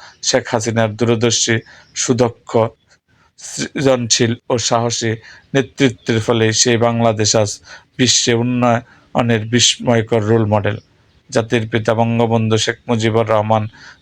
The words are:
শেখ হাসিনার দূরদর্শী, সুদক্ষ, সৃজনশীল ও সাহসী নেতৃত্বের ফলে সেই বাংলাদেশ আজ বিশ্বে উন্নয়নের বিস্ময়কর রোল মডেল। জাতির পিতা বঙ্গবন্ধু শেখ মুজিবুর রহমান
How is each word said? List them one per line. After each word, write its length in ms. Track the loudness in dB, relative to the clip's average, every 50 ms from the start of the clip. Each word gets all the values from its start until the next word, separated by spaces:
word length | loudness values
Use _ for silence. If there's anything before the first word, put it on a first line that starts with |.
| -12 -20 -20 _
শেখ 220 | -4 -2 0 0 0
হাসিনার 440 | -2 -4 -2 -2 -2 0 0 0 0 0
দূরদর্শী, 640 | 0 0 0 2 2 0 0 0 0 0 0 -2 -2 -4 -8 -18 -20 -20 _ -10
সুদক্ষ, 540 | -6 -4 -2 0 0 0 0 -2 _ _ -2 0 0 0 0 -4 _ _ _ _ _ _ _ _ _ _ _ _ -20
সৃজনশীল 920 | -18 -14 -10 -10 -10 -8 -4 0 2 2 2 2 0 -2 0 0 0 0 -2 -4 _ -4
ও 60 | -4 -4
সাহসী 540 | -2 0 0 0 0 -2 -4 -4 -4 -4 -4 -6 -10 -16 -20 -20 _ _
নেতৃত্বের 680 | -2 -2 -2 -2 -2 0 0 0 0 -2 -4 -2 -2 0
ফলে 260 | 0 0 0 2 2 2
সেই 260 | 2 0 2 2 2 2
বাংলাদেশ 520 | 2 2 2 2 0 0 0 0 0 0 2
আজ 160 | 2 0 0 -4 -10 _ -20 -20 -20 -20 _ _
বিশ্বে 380 | 0 0 2 2 2 2 0 0
উন্নয়নের 1080 | 0 0 -2 -2 0 2 2 2 0 -2 -8 -18 _ _ _ -4 -2 0 2 0 0 0
বিস্ময়কর 760 | 0 0 0 2 0 -2 -2 0 0 0 0 0 0 0 0
রোল 220 | 2 2 2 2 2
মডেল। 300 | 2 0 0 0 -2 -4 -6 -10 _ _ _ _ _ _ _ _ -6
জাতির 340 | -4 -4 -2 0 -2 -2 -2 -2
পিতা 240 | -4 -2 0 0 0
বঙ্গবন্ধু 640 | 2 0 0 0 0 0 2 0 0 0 0 0 0
শেখ 200 | 0 -2 -4 -6
মুজিবুর 440 | _ -4 -2 0 0 0 0 0 0
রহমান 380 | 2 0 0 0 0 0 0 -2 -4 -10 -16 -20 -20 -20 _